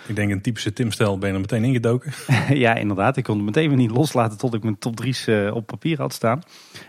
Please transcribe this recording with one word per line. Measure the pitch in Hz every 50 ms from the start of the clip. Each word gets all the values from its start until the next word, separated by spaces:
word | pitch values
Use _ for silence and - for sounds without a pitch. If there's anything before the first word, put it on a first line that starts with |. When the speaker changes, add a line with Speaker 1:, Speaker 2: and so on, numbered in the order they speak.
| -
Speaker 1:
Ik | - 104
denk, | 107 104 101
een | 98 98
typische | - 127 110 - - 107 104
Tim-stijl, | - 123 110 101 - 113 101 98 92
ben | 98 98
je | 95
er | 98
meteen | 95 101 120 113 110
ingedoken. | 131 131 120 113 117 120 127 - 151 -
Speaker 2:
<laughs> | - - - 135 107 78 - 139
Ja, | 143 120 113 113
inderdaad. | - - 101 98 92 98 123 135
Ik | 139 120
kon | - 107
het | 104 104
meteen | 107 107 156 160 151
weer | 143
niet | 127 123 107
loslaten | 113 127 156 139 - 127 117 113 107 98
tot | - 127 113
ik | 107 107
mijn | 110 104 -
top | - 123 113
drie's, | 107 113 131 127 - -
eh, | 123 110 104 98 101 107
op | 120 110
papier | - - 101 - 160 160 135
had | 135 139 -
staan. | - - 110 120 156 - _ - - - - - - -